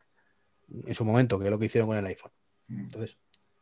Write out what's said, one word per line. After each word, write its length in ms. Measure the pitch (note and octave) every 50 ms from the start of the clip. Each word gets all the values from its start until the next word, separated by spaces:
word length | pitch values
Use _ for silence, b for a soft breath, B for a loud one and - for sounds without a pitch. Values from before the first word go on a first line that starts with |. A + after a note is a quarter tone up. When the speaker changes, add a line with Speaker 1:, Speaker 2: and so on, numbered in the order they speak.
| _ _ _ _ _ _ _ _ _ _ _ _ _ - - - -
Speaker 1:
En 80 | - -
su 120 | - A2+
momento, 340 | G#2+ A2 B2 B2+ A#2 G2+ G2
que 60 | G2
es 60 | G2
lo 80 | G#2+ G#2+
que 60 | A2
hicieron 220 | G#2 - A#2 A2
con 100 | A2 A2
el 80 | G#2 G2+
iPhone. 260 | - - - - - _ _ _ _ _ _ _
Speaker 2:
Mm. 120 | - G#2+ G2
Speaker 1:
Entonces, 360 | G2 - - A2 A2 - - _ _ _ _ _ _ _ _ _